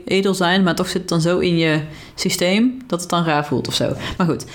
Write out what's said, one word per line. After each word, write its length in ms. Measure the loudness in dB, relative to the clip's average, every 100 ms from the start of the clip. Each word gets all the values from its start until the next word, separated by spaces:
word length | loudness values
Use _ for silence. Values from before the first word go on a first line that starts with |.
| -2
edel 280 | 0 2
zijn. 300 | 2 2 4
Maar 120 | 2 2
toch 120 | -2
zit 140 | -4
het 80 | -2
dan 120 | 0
zo 180 | 2 2
in 180 | 2 2
je 240 | 2 0 -2 -12 -16 -6
systeem 680 | -4 0 2 2 2 0 -4
dat 120 | -6
het 100 | -2
dan 140 | 0
raar 220 | 2 0 0
voelt 220 | -2 -2
of 60 |
zo. 200 | -2 -2 -4 -6 -2
Maar 100 | 0
goed, 180 | -2 -6